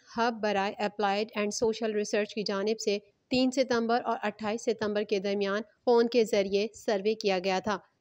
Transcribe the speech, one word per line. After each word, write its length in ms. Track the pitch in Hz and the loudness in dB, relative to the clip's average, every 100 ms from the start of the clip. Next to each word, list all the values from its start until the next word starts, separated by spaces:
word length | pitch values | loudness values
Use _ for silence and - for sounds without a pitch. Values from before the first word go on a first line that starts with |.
| - 233 | -8 -2
हब 240 | 233 226 | -2 0
बराए 280 | 214 202 196 - | 0 0 -2 -2
अप्लाइड 500 | 208 202 202 202 226 214 | -4 0 0 0 -2 -2
एंड 140 | 208 | -4
सोशल 400 | - 226 214 226 | 0 -2 0 -2
रिसर्च 400 | 208 208 208 214 | -2 0 0 0
की 100 | 226 196 | -4 -4
जानिब 320 | 196 208 220 | -2 -2 -2
से 200 | - 202 - _ _ | -2 -2 -6 _ _
तीन 200 | 254 254 | 2 2
सितंबर 480 | 269 247 240 226 240 | 2 2 0 2 0
और 160 | 233 226 | 0 -2
अट्ठाईस 440 | 214 208 214 226 247 | -4 -4 -4 -2 -2
सितंबर 380 | 214 214 208 | -2 -2 -2
के 160 | 214 202 | 0 -2
दरमियान 440 | 202 202 196 208 226 _ - | 0 0 0 -2 -6 _ 2
फोन 220 | 233 233 | 4 4
के 160 | 240 214 | 2 2
जरिए 440 | 208 196 196 214 - | 2 2 0 0 -4
सर्वे 380 | - 202 208 214 | -2 0 0 0
किया 240 | 202 185 | 0 0
गया 200 | 190 185 | 0 -2
था। 200 | 214 196 - _ | -2 -4 -6 _